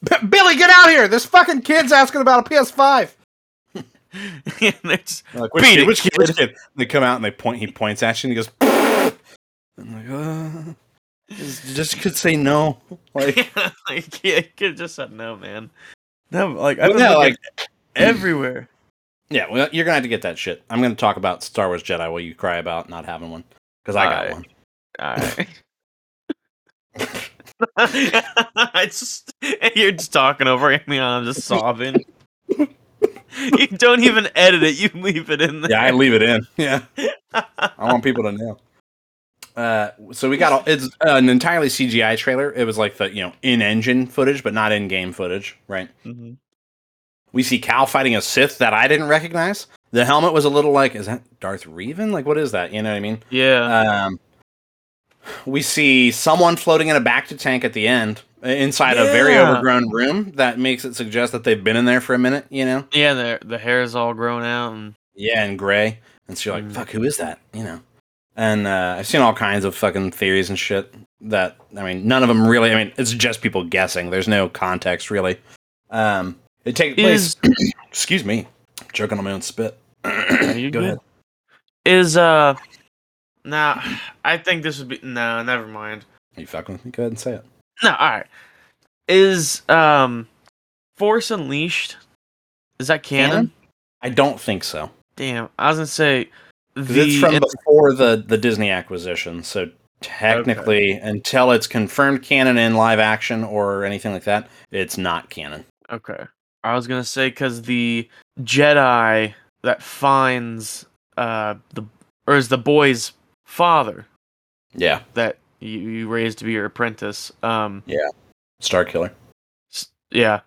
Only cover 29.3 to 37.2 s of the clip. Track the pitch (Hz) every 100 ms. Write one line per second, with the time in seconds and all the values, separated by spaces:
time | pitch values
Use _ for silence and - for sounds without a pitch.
29.3 | - 277 415 226 220 202 170 165 156 131
30.3 | 143 131 127 143 143 - 139 127 123 120
31.3 | 127 - 120 113 117 127 131 - _ _
32.3 | _ _ - 285 _ _ _ - - _
33.3 | - 269 269 277 196 240 240 247 220 208
34.3 | - 185 185 156 143 202 165 185 165 220
35.3 | 147 160 151 151 110 127 127 135 113 110
36.3 | 117 110 - 147 135 127 - 285 571